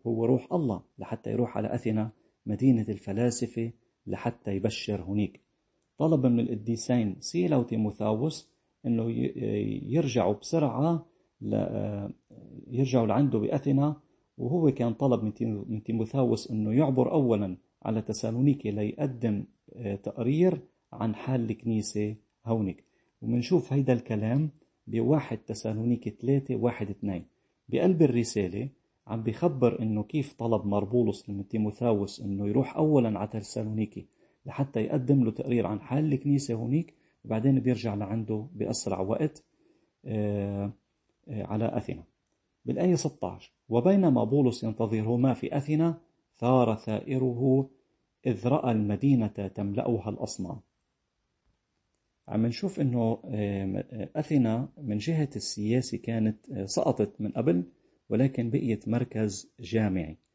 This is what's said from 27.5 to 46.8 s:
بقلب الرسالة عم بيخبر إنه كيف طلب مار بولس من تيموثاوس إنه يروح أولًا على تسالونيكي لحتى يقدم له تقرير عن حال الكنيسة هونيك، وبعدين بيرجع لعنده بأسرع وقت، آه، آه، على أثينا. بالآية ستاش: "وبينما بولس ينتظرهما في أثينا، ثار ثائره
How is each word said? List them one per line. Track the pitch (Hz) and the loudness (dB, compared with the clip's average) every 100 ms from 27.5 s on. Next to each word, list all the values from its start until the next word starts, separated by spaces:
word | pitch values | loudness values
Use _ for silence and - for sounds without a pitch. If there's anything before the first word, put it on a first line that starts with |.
| _ - | _ -4
بقلب | - 180 175 | 2 4 6
الرسالة | 151 120 113 - 92 98 139 - _ _ - | 4 4 0 0 -2 -2 -6 -10 _ _ -10
عم | 113 | -6
بيخبر | 110 110 170 139 123 - | -4 0 0 2 2 2
إنه | 110 107 | 0 -2
كيف | 104 151 135 | -2 -4 -4
طلب | - 117 110 95 | -4 0 0 2
مار | 101 | 0
بولس | 101 123 113 101 - | 2 2 2 0 -6
من | 101 98 | -10 -4
تيموثاوس | 113 107 101 120 107 98 - | -2 -2 0 2 2 0 -6
إنه | 101 98 101 | -6 -4 0
يروح | 110 135 - | 0 0 2
أولًا | 156 147 117 101 | 4 6 4 0
على | 107 | -4
تسالونيكي | 110 104 - 110 107 107 - - _ _ _ 135 | -6 -6 -6 -4 -2 -4 -6 -18 _ _ _ -10
لحتى | - 139 117 | -4 -2 -2
يقدم | 107 151 127 143 | -2 0 4 4
له | 113 | 4
تقرير | 110 - 120 95 | 0 0 0 0
عن | 104 | -2
حال | - 131 156 | -2 -2 0
الكنيسة | 135 143 143 139 | 0 2 0 0
هونيك، | 113 117 143 165 _ _ _ - | -4 -2 -2 -2 _ _ _ -6
وبعدين | 110 127 135 | 0 4 4
بيرجع | 120 117 117 101 | 4 0 0 -4
لعنده | 101 113 107 107 120 | -2 -4 -2 -4 -6
بأسرع | 104 - 113 - 95 | -6 -4 -4 -4 -2
وقت، | 95 113 151 - _ _ _ _ _ _ - | 0 0 -2 -4 _ _ _ _ _ _ -6
آه، | 110 104 101 101 101 101 - _ _ _ _ - | -4 -2 -2 -2 -4 -6 -8 _ _ _ _ -12
آه، | 113 | -8
على | 98 107 113 120 | -6 -2 -2 -2
أثينا. | - - - _ _ _ _ _ 123 | -6 -8 -14 _ _ _ _ _ -6
بالآية | 123 180 170 | 0 2 2
ستاش: | 156 - 90 92 - _ - | 0 -4 -8 -8 -16 _ -2
"وبينما | 120 131 196 180 127 | 2 4 4 4 4
بولس | 110 139 127 117 | 4 4 2 2
ينتظرهما | 113 107 113 110 107 120 131 | -4 -2 -2 0 0 2 2
في | 123 - 147 | 2 -2 -4
أثينا، | 143 156 165 165 _ _ _ _ | 0 0 0 -2 _ _ _ _
ثار | 120 127 120 | 4 6 4
ثائره | 110 | 2